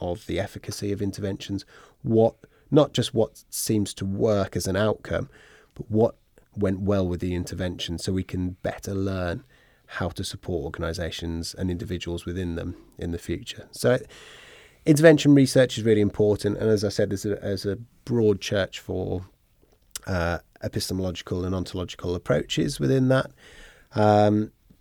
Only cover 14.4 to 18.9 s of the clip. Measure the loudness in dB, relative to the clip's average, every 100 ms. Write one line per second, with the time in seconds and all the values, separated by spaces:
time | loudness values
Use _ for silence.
14.4 | -20 -20 -20 _ 2 8 8 8 8 8
15.4 | 8 6 4 2 4 4 4 4 2 2
16.4 | 0 0 2 2 2 0 0 0 -4 -4
17.4 | -4 -4 -4 -6 -8 _ -4 2 2 2
18.4 | 0 -2 -2 -6 -6